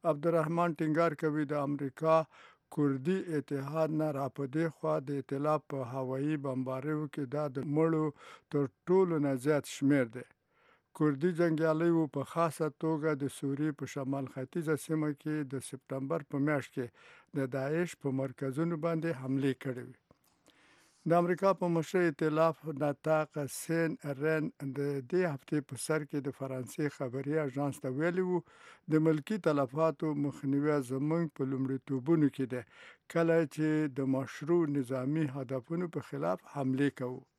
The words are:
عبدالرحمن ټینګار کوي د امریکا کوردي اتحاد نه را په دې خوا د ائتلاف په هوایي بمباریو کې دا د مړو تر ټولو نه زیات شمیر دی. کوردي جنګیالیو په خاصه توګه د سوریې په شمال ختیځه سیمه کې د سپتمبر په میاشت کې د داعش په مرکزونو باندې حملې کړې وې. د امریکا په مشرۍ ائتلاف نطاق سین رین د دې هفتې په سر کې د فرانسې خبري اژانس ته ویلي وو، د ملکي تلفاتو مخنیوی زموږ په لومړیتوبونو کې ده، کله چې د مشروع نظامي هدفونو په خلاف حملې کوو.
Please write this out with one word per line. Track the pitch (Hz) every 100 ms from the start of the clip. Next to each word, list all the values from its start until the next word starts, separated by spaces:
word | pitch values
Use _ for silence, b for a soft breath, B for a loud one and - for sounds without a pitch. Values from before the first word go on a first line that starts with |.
| 170
عبدالرحمن | 147 170 165 151 170 175 151
ټینګار | 160 156 170 151
کوي | 160 151 143
د | 147 139
امریکا | 143 139 - 160 160 156 B B B _ -
کوردي | 147 135 139 190 180 156
اتحاد | 135 143 139 160 156 156
نه | 156 139
را | 135 -
په | 135
دې | 151 165 -
خوا | 156 156 135
د | 143
ائتلاف | 131 139 147 151 _
په | 139 117 131
هوایي | 127 131 147 156 139
بمباریو | 127 131 131 147 151 151
کې | - 135 147
دا | 151 135
د | 143 147
مړو | 165 156 156 - B B _ 147
تر | 139 _ -
ټولو | 185 185 160 143
نه | 135 135
زیات | 147 -
شمیر | - 139 143 120 120
دی. | - _ b b b b b -
کوردي | 151 135 175 165
جنګیالیو | 170 156 160 156 170 165 151 143
په | 131
خاصه | 165 165 - 156 -
توګه | 160 160 156 147
د | 139 -
سوریې | 139 139 156 147
په | 135
شمال | 143 135 139 131
ختیځه | - 127 175 156 147
سیمه | - 156 151 143
کې | 156 151 139
د | 131 -
سپتمبر | 131 - 135 135 165 143
په | 143 143
میاشت | 147 - -
کې | 120 B B B B 147
د | 135 135
داعش | 135 160 175 -
په | 143 131
مرکزونو | 135 127 135 131 170 170
باندې | 170 165 165 139
حملې | 131 135 139 127
کړې | 135 123 123
وې. | 127 _ _ _ _ b b b b b b 160
د | 170
امریکا | 175 175 196 180
په | 175 165
مشرۍ | 156 185 175
ائتلاف | 147 156 151 165 151 156 135
نطاق | 147 139 160 156 151 151 143 -
سین | - 165 165 160 151 131
رین | 151 156 151 _ 143 131
د | 143 139 123
دې | 175 180
هفتې | 139 - 151 131
په | 120 -
سر | 156 151
کې | 147 135
د | -
فرانسې | 135 131 120 - 147 -
خبري | 131 131 135 156 143
اژانس | 131 143 131 135
ته | 131
ویلي | 170 175 185
وو، | 180 - B B B -
د | 156 160
ملکي | 156 - 220 170
تلفاتو | 147 135 143 160 143 160 147 143
مخنیوی | - 139 143 147 147 123
زموږ | 131 151 165 165 -
په | 135
لومړیتوبونو | 135 131 135 - 135 127 165 147 -
کې | 131
ده، | 123 - B B B _
کله | 170 165 165 156 -
چې | 156 156 151 127
د | 131 131
مشروع | 131 - 147 175 156 143
نظامي | 123 131 131 156 147 139
هدفونو | 127 131 - 170 180
په | 160 -
خلاف | 139 160 185 - 147
حملې | 131 131 143 -
کوو. | 127 127 -